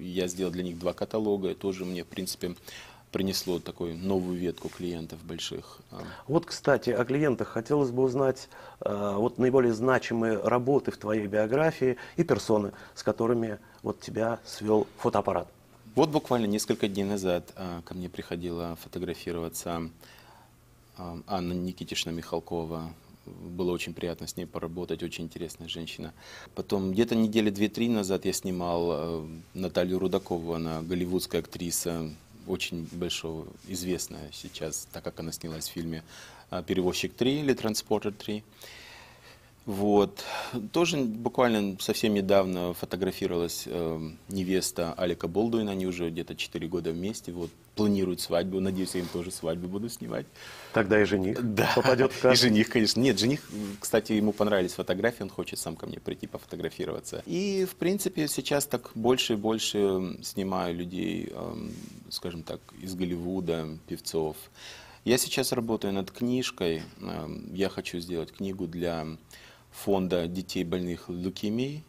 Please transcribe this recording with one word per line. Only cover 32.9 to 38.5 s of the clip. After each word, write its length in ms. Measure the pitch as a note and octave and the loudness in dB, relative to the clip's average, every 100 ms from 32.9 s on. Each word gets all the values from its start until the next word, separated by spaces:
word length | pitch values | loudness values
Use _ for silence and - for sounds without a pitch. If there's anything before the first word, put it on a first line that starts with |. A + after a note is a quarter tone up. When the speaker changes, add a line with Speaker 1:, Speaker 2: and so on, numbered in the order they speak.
Speaker 1:
большого, 540 | E2+ F2 - E2 D#2+ D2+ - - | -4 -4 -4 -6 -8 -10 -14 -10
известная 640 | F2+ F2+ F2 - D2 D2+ | -6 -2 -2 -4 -10 -12
сейчас, 560 | - - - D#2+ D2+ - | -14 -14 -8 -6 -6 -10
так 140 | - | -10
как 160 | - - | -10 -8
она 120 | E2 | -8
снялась 360 | - E2+ D#2 - | -8 -8 -8 -8
в 40 | |
фильме, 300 | - E2 D#2+ - - - - - | -6 -6 -6 -10 -18 -20 -20 -8
а, 120 | F2+ | -6
Перевозчик 500 | E2+ F#2+ F2+ F2+ F#2 | 0 2 2 0 -4
три 280 | - B2 C#3+ | 0 2 2
или 120 | C#3+ | 2
«Транспортер 600 | A#2+ A2 G#2+ - G#2+ G#2+ | 2 0 -2 0 0 0
три». 300 | G2+ - G#2+ - | -6 -6 -8 -8